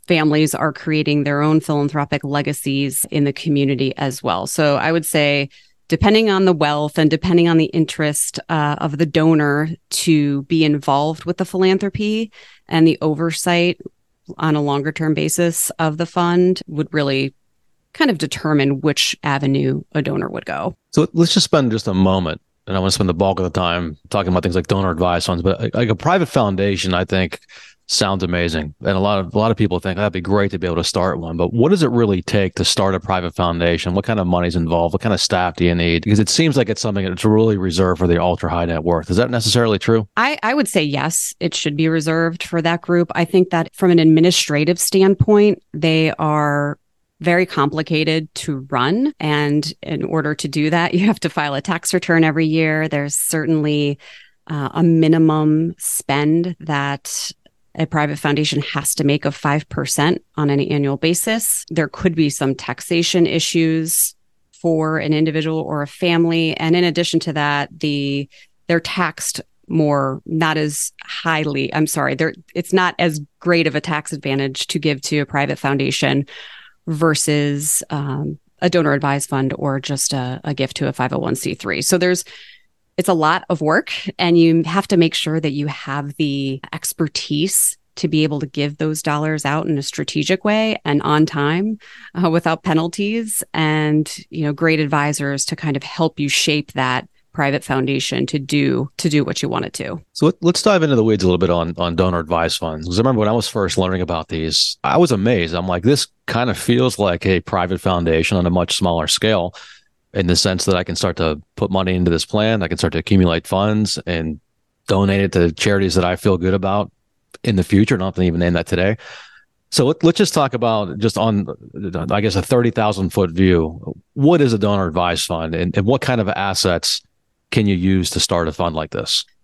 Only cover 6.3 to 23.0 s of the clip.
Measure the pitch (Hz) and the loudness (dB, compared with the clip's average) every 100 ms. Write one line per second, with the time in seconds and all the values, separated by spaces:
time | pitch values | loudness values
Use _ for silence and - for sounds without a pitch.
6.3 | 190 190 160 147 147 151 - 156 156 185 | 4 4 4 0 0 -2 2 2 2 2
7.3 | 170 170 160 156 165 156 - 151 147 - | 4 4 4 2 0 -2 -2 -2 -2 -6
8.3 | - - 160 147 147 160 151 160 160 160 | -8 -4 -2 -2 -2 -4 -2 0 2 4
9.3 | 156 147 143 156 170 _ - 175 151 143 | 4 2 0 -2 -6 _ -2 2 2 2
10.3 | 139 139 165 151 147 143 139 156 160 170 | -2 0 2 2 2 2 2 0 -2 -6
11.3 | 175 185 185 185 190 202 - 208 220 226 | -6 -4 0 2 2 -2 -4 -2 -2 -4
12.3 | - - - - 165 165 - 156 151 165 | -10 -20 -20 -2 4 4 4 0 -2 -4
13.3 | 160 180 170 175 - - - _ _ - | -2 0 2 2 -2 -10 -20 _ _ -18
14.3 | - 160 151 143 139 147 151 156 147 151 | -4 0 0 0 0 -2 -2 -2 0 -2
15.3 | - 170 160 - - 160 156 170 180 175 | 0 0 -2 -6 -2 -2 -2 -4 -2 2
16.3 | 175 180 180 - 151 151 151 139 135 135 | 4 2 2 -4 -6 -2 -2 0 0 -2
17.3 | - _ _ _ _ _ - 294 160 147 | -8 _ _ _ _ _ -2 0 0 -4
18.3 | - 160 147 139 135 151 143 - - 147 | -4 0 2 2 0 0 0 -2 -4 -4
19.3 | 139 139 139 135 143 - 156 - - - | -2 0 0 0 -2 -4 -4 -2 -4 -4
20.3 | - - 69 113 - _ - - 165 165 | -8 -8 -6 -8 -10 _ 2 2 4 4
21.3 | 190 - 160 123 107 110 95 95 95 82 | 2 2 2 2 0 0 2 4 2 0
22.3 | 78 _ _ - 95 95 - | -6 _ _ -4 -2 0 0